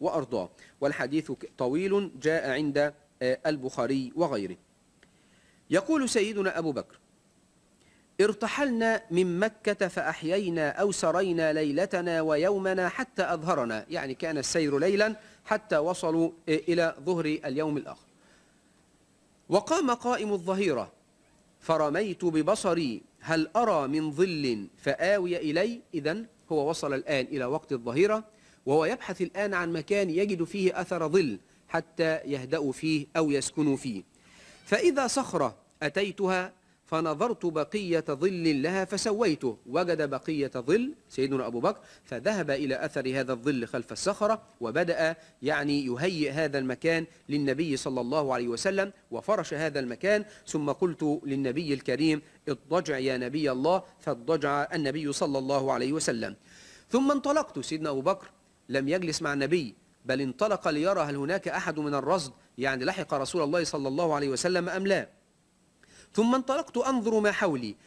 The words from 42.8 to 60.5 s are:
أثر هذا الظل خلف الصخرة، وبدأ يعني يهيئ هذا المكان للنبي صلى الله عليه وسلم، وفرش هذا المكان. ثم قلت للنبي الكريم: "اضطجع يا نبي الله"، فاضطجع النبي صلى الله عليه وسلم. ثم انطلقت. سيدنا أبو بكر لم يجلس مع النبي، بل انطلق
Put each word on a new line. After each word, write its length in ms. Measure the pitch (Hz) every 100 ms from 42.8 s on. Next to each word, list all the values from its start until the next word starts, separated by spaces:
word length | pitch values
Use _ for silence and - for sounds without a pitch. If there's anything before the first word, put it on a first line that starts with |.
أثر 240 | 156 147 131
هذا 240 | 135 127
الظل 340 | 123 127 135 113
خلف 260 | 131 -
الصخرة، 500 | 107 185 202 208 214 - -
وبدأ 560 | 117 135 175 160 160 165 - -
يعني 440 | 131 147 147 143 135
يهيئ 440 | 120 175 170 147
هذا 280 | 143 151 139
المكان 480 | 131 127 160 165 165 - -
للنبي 480 | 147 139 131 165 135
صلى 240 | - 127
الله 340 | 120 156 139
عليه 140 | 123 120
وسلم، 440 | 117 196 196 196 - -
وفرش 440 | 113 - 208 160
هذا 260 | 147 160 143
المكان. 440 | 123 117 185 214 208 - -
ثم 240 | 160 143
قلت 500 | 131 185 156 156 151
للنبي 500 | 143 135 135 135 160
الكريم: 480 | 135 - 127 156 151 - - -
"اضطجع 500 | 139 - 170 175 135
يا 180 | 135 127
نبي 360 | 123 147 147
الله"، 300 | 127 147 185 - -
فاضطجع 680 | - 127 120 160 143 143 139
النبي 380 | 170 143 151 147
صلى 260 | 139 165 139
الله 340 | 131 139 135
عليه 200 | 123 131
وسلم. 440 | 156 156 120 107 101 - - - - -
ثم 200 | 247 269
انطلقت. 480 | 285 277 302 - 143
سيدنا 320 | 120 156 156
أبو 100 | 135
بكر 300 | 151 196 - - _ _ -
لم 200 | 135 135
يجلس 340 | 185 175 147
مع 100 | 156
النبي، 420 | 143 139 175 123 - _ _
بل 160 | 120 131
انطلق 480 | 139 123 214